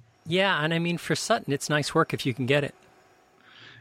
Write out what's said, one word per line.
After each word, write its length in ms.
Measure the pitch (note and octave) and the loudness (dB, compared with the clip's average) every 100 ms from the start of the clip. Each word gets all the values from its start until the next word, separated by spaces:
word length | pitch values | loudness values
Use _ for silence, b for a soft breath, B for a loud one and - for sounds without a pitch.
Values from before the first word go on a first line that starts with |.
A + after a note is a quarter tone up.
| - _ - | -20 _ -4
Yeah, 380 | F3 G3 E3 | 0 2 2
and 100 | D3+ | 0
I 60 | E3 | 0
mean, 180 | E3+ E3+ | -2 -2
for 180 | - D#3+ | -2 -2
Sutton, 380 | - A3+ - | 0 0 0
it's 160 | C#3 - | -4 0
nice 240 | D3+ C#3 | 0 2
work 200 | E3 D#3+ | 2 2
if 120 | B2 C#3 | 0 -2
you 80 | |
can 120 | A#2+ B2 | -2 2
get 180 | C#3+ | 2
it. 100 | C#3 - - - _ _ _ _ B B B B | 0 -8 -20 -20 _ _ _ _ B B B B